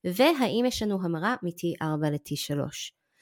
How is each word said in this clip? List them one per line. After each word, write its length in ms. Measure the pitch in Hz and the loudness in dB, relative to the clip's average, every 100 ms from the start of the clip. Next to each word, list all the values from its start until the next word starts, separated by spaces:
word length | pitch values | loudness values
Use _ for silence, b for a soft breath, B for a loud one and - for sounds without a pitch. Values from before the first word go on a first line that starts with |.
והאם 600 | 185 180 269 320 233 202 247 | -4 4 4 6 2 2 0
יש 140 | - | 0
לנו 220 | 214 196 | -2 0
המרה 320 | 180 165 190 247 | 0 0 0 0
מ-T 440 | 175 170 175 151 156 | -4 -4 -4 -2 -2
ארבע 240 | 151 151 | 0 0
ל-T 260 | 147 - 147 | 0 -4 -6
שלוש? 560 | - 143 139 - - - b b | -4 -2 -4 -6 -12 -14 b b